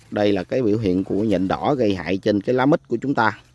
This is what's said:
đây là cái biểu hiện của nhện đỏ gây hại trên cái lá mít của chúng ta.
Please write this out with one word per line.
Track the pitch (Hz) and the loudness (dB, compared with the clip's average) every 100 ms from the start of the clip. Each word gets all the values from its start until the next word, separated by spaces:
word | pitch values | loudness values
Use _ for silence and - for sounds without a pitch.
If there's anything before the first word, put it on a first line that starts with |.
| - | -6
đây | 107 104 | 0 2
là | 98 | 0
cái | 90 127 | -2 -2
biểu | 113 110 | 0 0
hiện | 104 90 | 0 0
của | 95 | -2
nhện | 98 110 92 92 | -2 0 0 0
đỏ | 87 104 | 0 0
gây | 139 107 | 0 0
hại | 92 80 98 | 0 -2 -2
trên | 107 104 | 0 0
cái | 113 | 0
lá | 127 131 | 0 2
mít | 170 - | 0 -2
của | 117 | -4
chúng | 131 | -2
ta. | 139 110 - - | 0 0 -2 -10